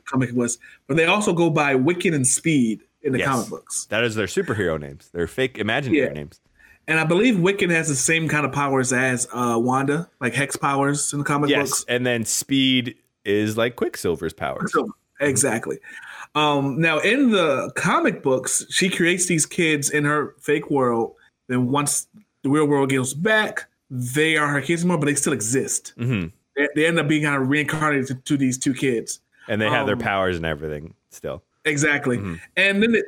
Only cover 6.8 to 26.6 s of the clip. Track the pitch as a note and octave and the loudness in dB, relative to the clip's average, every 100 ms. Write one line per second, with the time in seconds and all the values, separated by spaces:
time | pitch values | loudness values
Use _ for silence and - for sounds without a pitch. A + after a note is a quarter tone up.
6.8 | - D#3+ D#3+ F3 B3 G3+ F3 G3 F3+ E3 | -2 0 2 4 4 4 2 2 2 0
7.8 | D3+ C3+ - D#3+ D#3 D3+ C3+ C#3+ C#3 C3+ | 0 -2 0 0 0 0 0 -2 0 0
8.8 | B2+ B2+ C3 B2 - A#2+ A#2+ A#2 B2 C3 | 2 2 2 0 -4 -2 0 0 2 0
9.8 | C#3 D3+ F3 - A#2+ B2+ C#3 - C#3+ C#3 | 0 -2 -4 -6 -4 -2 -4 -2 0 2
10.8 | C#3 C#3+ - D3 C#3+ D3 D3 C3+ C3+ - | 0 0 -2 -4 0 0 2 2 0 -2
11.8 | - B2 B2 A#2+ G#2+ - - C3+ C3 B2+ | -2 0 0 0 -2 -4 0 2 4 2
12.8 | A#2+ - _ _ - G#2 G#2+ A2 A#2+ - | 0 -8 _ _ 0 2 2 0 -2 -2
13.8 | F4 - G2 D#2 D#2+ - D2 - - D3+ | -6 -4 -4 -2 -4 -6 -6 -4 -2 -2
14.8 | - - _ - C#3+ C3 C3+ A#2 - - | -2 -8 _ -4 0 2 0 -2 -6 -10
15.8 | - - - - - D3+ D3+ C#3+ C#3 C3+ | -12 -18 -18 -18 -6 0 2 2 0 0
16.8 | E3 D3+ E3+ C4 B3+ G3+ D#3+ C3 - - | 2 2 2 4 4 4 2 0 -2 -2
17.8 | F3+ D4+ D#4 - C3+ B2+ - - - - | 0 2 2 0 0 0 0 -4 -2 0
18.8 | F#3 F3+ E3+ F3+ - E3 - - D#3+ D3 | 0 2 2 2 0 0 0 0 2 2
19.8 | C#3 D3 D3 D3+ B2+ - - D#3 - C#3+ | 0 0 2 0 -2 -6 -2 -2 0 0
20.8 | B2+ A#2 A2+ - _ _ - B2+ B2 C#3+ | 2 0 -2 -6 _ _ -4 0 0 0
21.8 | C#3+ - - - _ _ C3+ D3+ D3 C#3+ | 0 -4 -6 -16 _ _ 0 2 4 2
22.8 | C3+ C3+ B2+ C#3+ G#3+ G#3+ G#3 - - _ | 2 0 -2 -2 0 2 0 -4 -12 _
23.8 | - B2+ B2 C3+ D#3 D#3 D3 C#3+ - E3+ | -10 -8 -2 2 2 2 2 0 0 0
24.8 | F3+ E3+ C#3+ C#3+ F#3 B2 G#2+ C3 G#2+ - | 0 2 0 0 0 0 0 -2 0 -6
25.8 | - - A#2+ A2 E2 - _ C#3 | -8 -6 -2 -2 -4 -10 _ -4